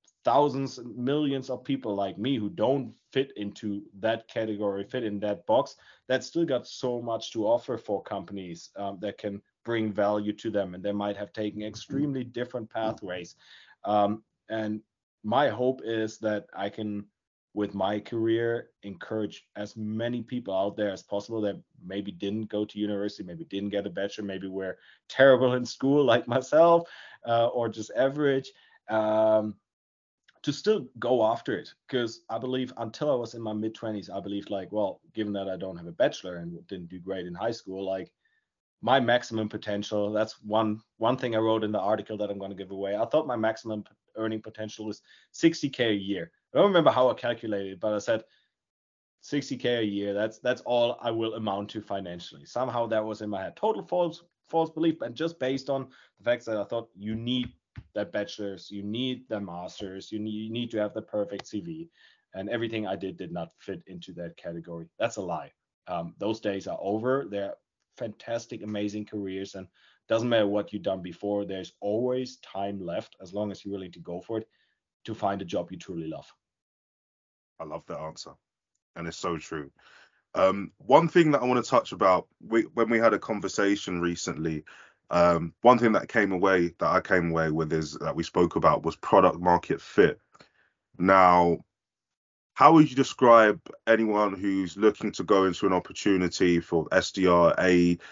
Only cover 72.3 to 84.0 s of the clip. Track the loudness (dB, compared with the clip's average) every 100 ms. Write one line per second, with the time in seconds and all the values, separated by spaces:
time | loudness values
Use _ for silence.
72.3 | -12 -12 -6 -6 -6 -6 -8 -8 -16 -10
73.3 | -6 -6 -6 -10 -10 -10 -14 -12 -10 -8
74.3 | -8 -8 _ _ _ _ _ -12 -4 -4
75.3 | -4 -4 -6 -6 -10 -10 -10 -8 -10 -16
76.3 | _ _ _ _ _ _ _ _ _ _
77.3 | _ _ -16 -12 -12 -10 -10 -10 -12 -18
78.3 | -20 _ _ _ _ _ -10 -10 -6 -4
79.3 | -4 -6 -10 -10 _ _ -20 -20 _ _
80.3 | 2 2 2 -6 -8 6 6 6 4 4
81.3 | 4 2 0 4 2 2 2 4 4 2
82.3 | _ 0 2 2 0 2 4 4 2 -2
83.3 | -4 -4 0 0 0 -2 -2